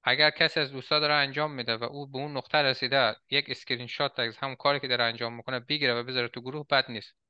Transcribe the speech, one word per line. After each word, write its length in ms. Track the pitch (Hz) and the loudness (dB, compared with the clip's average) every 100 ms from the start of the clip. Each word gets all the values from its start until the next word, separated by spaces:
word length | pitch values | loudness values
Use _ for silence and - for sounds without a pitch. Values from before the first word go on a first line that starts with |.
| - | 2
اگر 220 | 131 151 | 4 4
کسی 300 | - 160 165 | 4 2 2
از 120 | 139 | -2
دوستا 280 | 135 - 151 | -4 0 2
داره 140 | 151 | 4
انجام 380 | 147 139 139 151 | 2 2 0 -4
می‌ده 260 | 135 117 113 | -4 -4 -2
و 60 | |
او 240 | 120 143 139 | -4 -6 -8
به 100 | 135 | -8
اون 200 | 147 139 | -6 -8
نقطه 200 | - 151 | 2 4
رسیده، 580 | 143 127 127 139 117 - _ | 4 0 2 4 4 0 _
یک 160 | 139 143 | -2 -2
اسکرین 380 | 127 - 123 120 | -10 -4 -6 -4
شات 320 | - 143 - | -4 -4 -2
از 180 | 117 110 | -4 -4
همون 180 | 135 127 | -8 0
کاری 240 | 143 139 | 0 2
که 80 | 131 | 0
داره 160 | 120 | 2
انجام 320 | 120 113 117 117 | 2 0 -6 -6
می‌کنه 240 | 123 127 | -6 -6
بگیره 340 | 120 151 139 | -2 0 2
و 100 | 120 | 0
بذاره 240 | 120 127 120 | -2 -2 -2
تو 140 | 127 | -6
گروه، 260 | 123 151 147 | -8 -10 0
بد 240 | 139 - | 0 0
نیست. 240 | 113 - _ _ | -8 -12 _ _